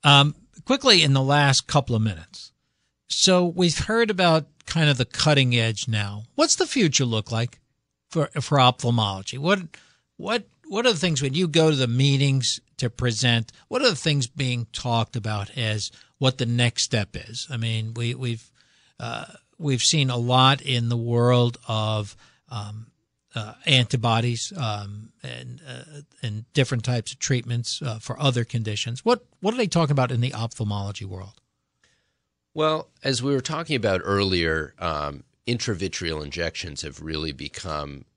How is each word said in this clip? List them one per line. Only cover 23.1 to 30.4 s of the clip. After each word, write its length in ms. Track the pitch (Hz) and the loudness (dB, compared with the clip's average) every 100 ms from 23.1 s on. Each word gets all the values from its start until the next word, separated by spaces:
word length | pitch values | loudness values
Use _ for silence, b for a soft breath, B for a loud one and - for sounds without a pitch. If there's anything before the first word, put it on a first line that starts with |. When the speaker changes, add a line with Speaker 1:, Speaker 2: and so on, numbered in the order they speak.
| _ _ - | _ _ -12
Speaker 1:
uh, 180 | 107 - - | -12 -8 2
antibodies, 840 | 131 120 127 113 113 120 117 - 190 | 2 4 0 2 2 0 -4 -8 -6
um, 560 | 117 104 101 104 110 _ | -6 -6 -10 -12 -16 _
and, 380 | 131 120 123 123 135 | -14 -14 -14 -18 -16
uh, 360 | 123 - 147 147 _ | -18 -16 -20 -20 _
and 300 | 120 107 113 | -8 -8 -4
different 300 | - 131 127 | 0 0 0
types 280 | 113 123 - | -2 -4 -4
of 60 | - | -8
treatments, 600 | - 127 117 120 117 - | -2 -2 -2 -4 -4 -6
uh, 180 | 123 110 | -8 -10
for 200 | - 127 | -10 -2
other 240 | 147 123 | 0 0
conditions. 640 | 113 120 110 101 - 120 - | -2 -2 -4 -4 -6 -4 0
What, 180 | 247 _ _ | 0 _ _
what 140 | 190 | -4
are 40 | 240 | -2
they 100 | 214 | 0
talking 240 | 165 156 | 2 2
about 200 | 139 123 | 2 2
in 80 | 123 | 0
the 140 | 127 | -2
ophthalmology 720 | 117 | -2